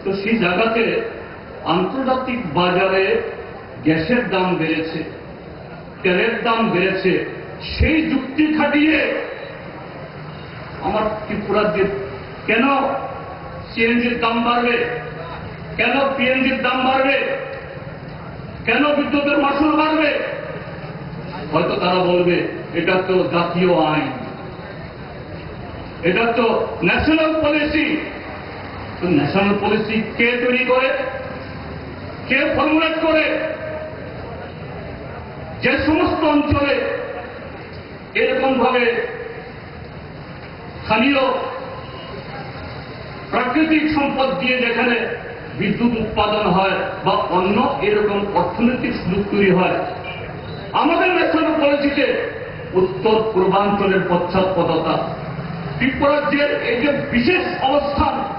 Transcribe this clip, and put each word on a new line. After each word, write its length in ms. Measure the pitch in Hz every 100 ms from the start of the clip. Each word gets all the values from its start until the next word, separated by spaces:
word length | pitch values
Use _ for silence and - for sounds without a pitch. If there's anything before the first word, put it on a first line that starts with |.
তো 100 | 196
সেই 240 | 202 208 226
জায়গাতে 640 | 175 185 226 226 190 151 - - - - - - -
আন্তর্জাতিক 880 | 175 185 269 254 254 254 240 180
বাজারে 680 | 151 180 180 190 190 196 226 - - - - - -
গ্যাসের 460 | 156 160 - 247 180
দাম 260 | 190 185 165
বেড়েছে, 480 | 160 156 - 165 - - - - - - - - - -
তেলের 400 | 190 180 226 220
দাম 260 | 233 233 208
বেড়েছে, 560 | 165 190 180 185 160 - - - -
সেই 480 | - - - 311 -
যুক্তি 440 | 269 - - 302
খাটিয়ে 600 | 311 294 294 302 277 269 - - - - - - - - - - - - - - - - -
আমার 200 | - 214 214 - -
ত্রিপুরার 460 | 202 - 202 202 196
যে 80 | 190 - - - - - -
কেন 180 | 220 277 269 277 - - - - - - - -
সিএনজির 460 | 233 233 240 240 233
দাম 240 | 233 233
বাড়বে, 420 | 240 240 240 233 - - - - - - - - - -
কেন 220 | 240 262 277 269
পিএনজির 460 | 247 262 262 -
দাম 240 | 247 262 247
বাড়বে, 500 | 262 269 262 - - - - - - - - - - - - - - -
কেন 300 | 247 294 285
বিদ্যুতের 420 | 262 285 285 294
মাসুল 400 | 285 - 302 302
বাড়বে, 420 | 311 311 302 - - - - - - - - - - - - - -
হয়তো 240 | 143 127 -
তারা 240 | 180 185
বলবে, 440 | 180 175 175 165 - - -
"এটা 220 | 165 170 190 190
তো 160 | 185
জাতীয় 640 | 165 170 170 175 180 165 160
আইন, 220 | 151 135 120 117 - - - - - - - - - - - - - - - - -
এটা 300 | 170 185 233
তো 340 | 233 233 - - -
ন্যাশনাল 580 | 170 247 - 311 320 311
পলিসি।" 560 | 294 302 294 302 - 311 - - - - - - - - - -
তো 60 | 180
ন্যাশনাল 500 | 151 139 190 202 202
পলিসি 400 | 208 214 - 220 - -
কে 100 | 240 240 247
তৈরি 200 | 247 -
করে, 240 | 254 262 - 262 - - - - - - - - - - - -
কে 260 | 262 302 -
ফর্মুলেট 400 | 294 311 320 320
করে? 400 | 320 311 302 - - - - - - - - - - - - - - - - - - - - - - -
যে 160 | 240 269 277
সমস্ত 380 | 320 359 -
অঞ্চলে 760 | 311 294 294 294 285 247 - - - - - - - - - - - - -
এরকম 500 | - 254 - 269 247
ভাবে 320 | 247 247 233 - - - - - - - - - - - - - - - - - - -
স্থানীয় 380 | - 214 262 277 262 - - - - - - - - - - - - - - - - - - - -
প্রাকৃতিক 600 | - 247 285 320 311 302 294
সম্পদ 440 | 285 269 262 -
দিয়ে 180 | 254 254
যেখানে 380 | 233 233 240 233 - - - - - 123
বিদ্যুৎ 420 | 202 214 240 226
উৎপাদন 520 | 220 220 208 214 202
হয় 260 | 175 196 185 - - -
বা 60 |
অন্য 680 | 196 - 175 185 214 285 -
এরকম 440 | 202 208 208 202 202
অর্থনৈতিক 600 | 202 - - 240 247 240
সুযোগ 300 | - - 202 208
তৈরি 200 | 202 190
হয়, 340 | 175 - - - - - - - - - - -
আমাদের 360 | - 262 339 370
ন্যাশনাল 420 | 349 320 320 311 311
পলিসিতে 680 | 285 285 285 294 247 - - - - - -
উত্তর 580 | 180 185 - 220 220 220
পূর্বাঞ্চলের 680 | 185 190 196 202 202 196 180 175
পশ্চাৎপদতা, 840 | 175 175 190 185 170 151 107 110 - - - - - - - - -
ত্রিপুরা 440 | 247 262 285 294
রাজ্যের 400 | 285 285 285 -
এই 200 | 233 240
যে 100 | - 269 -
বিশেষ 520 | 240 233 359 - -
অবস্থান 600 | 269 285 277 - 294 247 -